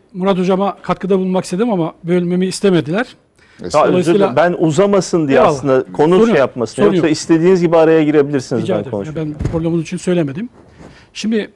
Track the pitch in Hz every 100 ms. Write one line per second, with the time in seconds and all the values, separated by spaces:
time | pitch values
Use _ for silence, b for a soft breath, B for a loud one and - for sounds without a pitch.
0 | _ 185 196 185 180 185 196 - - 180
1 | 185 190 185 185 - 180 247 185 160 -
2 | 170 180 175 180 185 - 196 170 135 196
3 | 254 - _ _ b b 90 151 139 180
4 | 170 202 190 131 175 175 160 147 202 202
5 | - 175 143 135 165 139 139 131 - 92
6 | 156 190 233 160 123 127 113 - 202 185
7 | 151 151 - 165 175 185 170 165 160 160
8 | 147 151 143 143 127 120 113 208 131 104
9 | 151 156 151 151 - 165 165 170 156 175
10 | 185 175 143 147 240 - B B B B
11 | B - 214 220 -